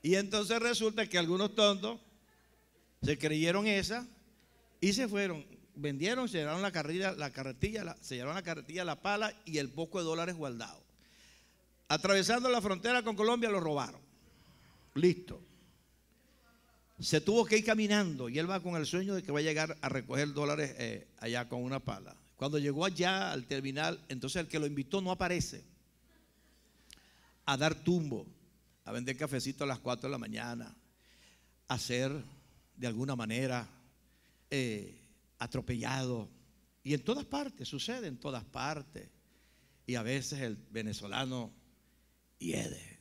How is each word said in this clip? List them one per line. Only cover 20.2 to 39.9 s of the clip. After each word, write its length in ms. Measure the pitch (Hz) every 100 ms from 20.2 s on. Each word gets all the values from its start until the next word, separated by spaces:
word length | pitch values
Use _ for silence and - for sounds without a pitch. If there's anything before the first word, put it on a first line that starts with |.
| 147
dólares, 420 | 143 147 151 139 -
eh, 300 | 117 107 - -
allá 280 | 113 120 120
con 160 | 120
una 160 | 127 135
pala. 340 | - 98 95 - _ -
Cuando 240 | 135 151
llegó 240 | 143 143
allá 480 | 190 160 175 190 190
al 140 | 143 123
terminal, 580 | 139 135 135 156 135 -
entonces 320 | 131 131 175
el 80 | 160
que 100 | 160
lo 60 | 147
invitó 340 | 143 135 196
no 100 | 185
aparece. 520 | 180 180 175 - - - _ _ _ _ - _ _ _ _ _ _ _ - - _ - _ -
A 100 | 135
dar 180 | 156
tumbo, 540 | 156 - 180 151 110 92 - - _ _ _
a 80 | -
vender 240 | 113 123 127
cafecito 480 | 147 131 123 135
a 40 | 139
las 120 | 123
cuatro 300 | 127 123 135
de 20 |
la 60 | 131
mañana, 580 | 113 110 120 117 113 - _ _ _ - - _ _ _ -
a 100 | 127
ser 420 | - 123 135 147 113 - - - _ -
de 120 | 123
alguna 280 | 110 135 127
manera, 500 | 110 117 131 123 110 - - _ _ _ _ _ _
eh, 500 | 143 123 104 92 - - _ _ _
atropellado. 920 | 117 131 - 120 117 135 127 120 101 - - _ _ _
Y 100 | 131
en 100 | 147
todas 200 | - 269
partes, 440 | - 277 277 - 127
sucede 400 | 139 165 247 190
en 100 | 123
todas 260 | 151 127
partes. 680 | - 127 135 156 135 - - _ _ _ _ _ _ _
Y 80 | -